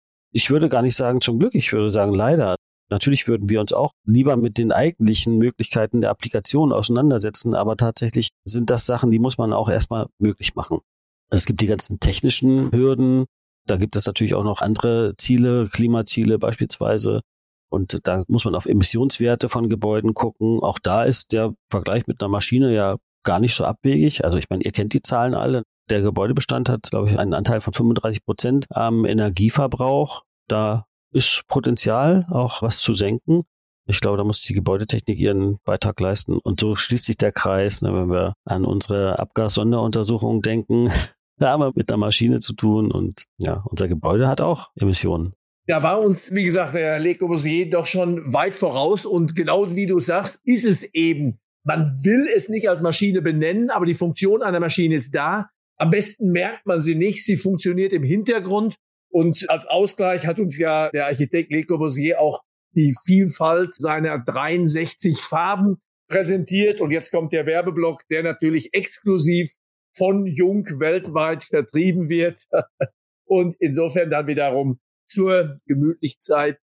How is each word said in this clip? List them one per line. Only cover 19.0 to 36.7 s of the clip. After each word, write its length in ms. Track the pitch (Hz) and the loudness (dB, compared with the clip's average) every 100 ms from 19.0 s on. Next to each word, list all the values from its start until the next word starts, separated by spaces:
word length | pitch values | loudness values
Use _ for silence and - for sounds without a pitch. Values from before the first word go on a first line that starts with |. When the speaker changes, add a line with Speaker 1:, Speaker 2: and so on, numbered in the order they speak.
| 135 - 120 120 123 | 0 0 0 0 -2
Speaker 1:
von 180 | 120 113 | -2 -2
Gebäuden 460 | 107 107 107 110 | -2 0 0 0
gucken. 460 | 107 113 - 110 117 | 0 -4 -2 0 0
Auch 180 | - - | 0 -2
da 260 | 92 101 | -2 0
ist 300 | 151 131 - | 2 0 0
der 180 | 110 110 101 - | 0 -2 -4 -6
Vergleich 360 | 101 87 110 - | -6 -2 -4 -4
mit 160 | - | -6
einer 80 | 101 | -2
Maschine 440 | 101 - 127 135 | -2 0 2 4
ja 220 | 110 98 98 _ _ | 2 0 -2 _ _
gar 160 | - 90 | -2 0
nicht 140 | 120 | 2
so 120 | - - | 0 -2
abwegig. 580 | - 135 147 151 - | -2 0 4 2 2
Also 140 | 82 - | 0 0
ich 100 | - | -2
meine, 160 | 92 | -4
ihr 80 | - | -4
kennt 220 | - 104 | -2 -2
die 80 | - | 0
Zahlen 320 | - 123 123 | 0 0 0
alle. 300 | - 127 131 - _ - | 0 0 -2 -4 _ -4
Der 100 | 104 | 0
Gebäudebestand 680 | 101 95 104 139 - 127 127 | 0 0 0 0 0 -2 0
hat, 200 | 117 - | -2 -2
glaube 200 | 104 104 | 0 2
ich, 80 | 101 | 2
einen 160 | 98 | 0
Anteil 260 | 76 104 110 | 0 0 -2
von 140 | - | -2
fünfunddreißig 500 | - 117 113 110 104 | 0 2 2 -2 -4
Prozent 400 | - 107 123 139 - | -6 -4 0 0 0
am 340 | - 113 113 | -2 0 0
Energieverbrauch. 1160 | 110 110 104 90 110 143 139 - 127 139 147 - - _ - | 2 2 0 2 2 2 0 0 0 0 -2 -6 -20 _ -4
Da 380 | 107 107 113 - _ _ | -2 0 -2 -6 _ _
ist 300 | 131 - - - | -2 0 -2 -2
Potenzial, 800 | 139 120 120 - 113 147 185 175 | -2 0 0 0 2 4 2 2
auch 320 | 123 123 - | -2 -2 -2
was 160 | 113 - | -2 -2
zu 160 | - | 0
senken. 480 | 101 101 113 - 165 165 _ _ _ - | 0 0 -2 0 0 0 _ _ _ -4
Ich 140 | 101 | -2
glaube, 160 | 107 101 | 0 0
da 80 | |
muss 160 | 104 104 | 0 -2
die 140 | - | -2
Gebäudetechnik 640 | 98 90 98 107 110 - 104 | -2 0 0 -2 -4 -2 0
ihren 400 | 101 98 98 101 | 0 2 0 -2
Beitrag 360 | - 98 107 - | -2 -2 -2 -2
leisten. 380 | 92 101 - - | -2 -2 -2 -4
Und 220 | - 92 | -2 -2
so 140 | 107 | -2